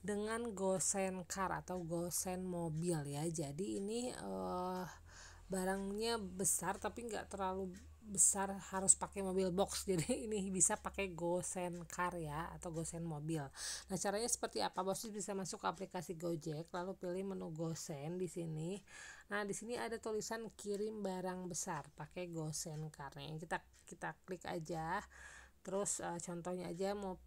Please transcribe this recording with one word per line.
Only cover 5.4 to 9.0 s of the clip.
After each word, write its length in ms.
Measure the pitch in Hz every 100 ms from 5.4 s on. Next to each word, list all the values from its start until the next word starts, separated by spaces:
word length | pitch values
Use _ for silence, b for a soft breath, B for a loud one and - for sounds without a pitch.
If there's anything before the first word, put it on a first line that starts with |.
| -
barangnya 720 | 190 185 196 196 202 226 226
besar 560 | 190 185 196 - 175 -
tapi 320 | 214 - 233
nggak 240 | 208 -
terlalu 400 | 196 190 190 190 190 233 - 220
besar 480 | 196 - 202 196 196 170
harus 220 | 190 190
pakai 320 | -